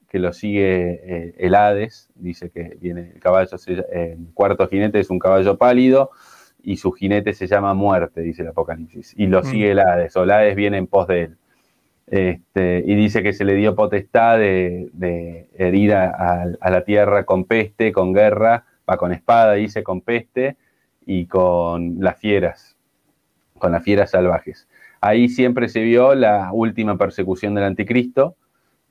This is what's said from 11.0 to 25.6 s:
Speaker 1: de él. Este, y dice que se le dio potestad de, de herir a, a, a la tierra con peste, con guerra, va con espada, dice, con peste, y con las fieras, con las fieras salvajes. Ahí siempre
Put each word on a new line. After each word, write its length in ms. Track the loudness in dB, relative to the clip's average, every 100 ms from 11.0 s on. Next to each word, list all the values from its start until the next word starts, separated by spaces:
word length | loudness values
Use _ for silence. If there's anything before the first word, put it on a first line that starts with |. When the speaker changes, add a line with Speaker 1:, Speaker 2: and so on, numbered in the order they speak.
| 0
Speaker 1:
de 140 | -2
él. 140 | -4 -10 _ _ _ _ _ _ _
Este, 760 | -2 -2 -4 _ -2 0 0 0
y 80 |
dice 280 | 2 2 0
que 100 | -2
se 120 | -2 0
le 80 |
dio 200 | 2 0
potestad 640 | 0 -2 -2 -2 2 4 4
de, 520 | 2 0 -2 -6 -12
de 560 | -8 -6 -6 -8 -16 -18 -4
herir 380 | 0 2 2
a, 160 | 2 0
a, 360 | -2 -2 -2 -4 -4
a 100 | 0
la 140 | 0
tierra 400 | 2 2 2 0
con 200 | 0 -2
peste, 480 | 0 -2 -2 -2 -2
con 200 | 0 0
guerra, 540 | 2 2 4 2 0 -4 _ -6
va 100 | -4
con 140 | -4
espada, 420 | -4 2 4 4
dice, 280 | 2 -2 -6
con 200 | -6 -6
peste, 540 | -4 -4 -4 -4 -4 -6 _ _ _ _ -6
y 200 | -6 -2
con 680 | 0 2 2 -2 -4 -6 -4
las 180 | -4 -2
fieras, 580 | -2 0 0 -6 _ _ _ _ _ _ _ _ _ _
con 140 | -2
las 100 | -2
fieras 280 | 0 0 2
salvajes. 580 | 2 2 -2 -6 -18 _ _ -20 _
Ahí 280 | 2 4 2
siempre 380 | 2 0 0